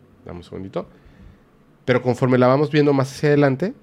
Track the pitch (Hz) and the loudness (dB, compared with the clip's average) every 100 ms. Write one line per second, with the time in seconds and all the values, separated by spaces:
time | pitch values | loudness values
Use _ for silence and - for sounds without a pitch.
0 | _ _ - 87 85 90 95 175 175 - | _ _ -20 -18 -16 -14 -10 -10 -12 -16
1 | - - - - _ _ _ _ - 123 | -20 -20 -20 -20 _ _ _ _ -2 -2
2 | 127 120 131 127 123 135 151 151 147 139 | 0 0 0 2 4 2 2 2 2 2
3 | 135 - 151 147 143 131 185 277 | -2 -4 0 2 2 0 -6 -8